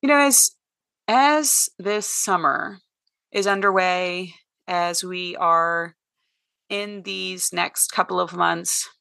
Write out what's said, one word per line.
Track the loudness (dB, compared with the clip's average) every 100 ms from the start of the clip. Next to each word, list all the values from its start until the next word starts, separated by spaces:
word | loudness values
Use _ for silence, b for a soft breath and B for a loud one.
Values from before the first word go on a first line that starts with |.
You | 4
know, | 4
as, | 6 4 2 _ _ _ _ _ 0
as | 4 4 4 2 0 -2 _
this | -4 -4 -2
summer | -4 0 0 0 0 -4 -10 _ _ _ _ _
is | -2 0
underway, | 2 4 4 2 2 -2 -4 -8 -14 _ _ -4
as | -2 0 -2
we | -6 -8 -8 -2
are | 2 2 2 0 -4 _ _ _ _ _ _ _ _
in | -8 -6 -10
these | -10 -8 -8 -6 -6
next | -2 -4 -2 -4
couple | -2 -2 0
of | -2
months | 0 0 0 -4 -4 -6 _